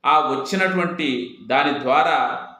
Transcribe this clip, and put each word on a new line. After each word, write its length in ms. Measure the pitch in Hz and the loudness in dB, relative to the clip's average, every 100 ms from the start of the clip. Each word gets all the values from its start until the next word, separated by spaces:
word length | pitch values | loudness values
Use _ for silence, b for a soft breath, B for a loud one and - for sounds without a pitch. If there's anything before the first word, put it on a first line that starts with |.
| 131 | 4
ఆ 140 | 156 | 2
వచ్చినటువంటి 1160 | 151 135 - 190 190 185 170 - 147 123 - - - | 2 -2 -2 -2 0 0 -2 -4 -4 -4 -6 -12 -2
దాని 320 | 131 147 127 | 0 2 -2
ద్వారా 600 | 127 143 170 147 123 - - | 2 2 4 2 0 -4 -10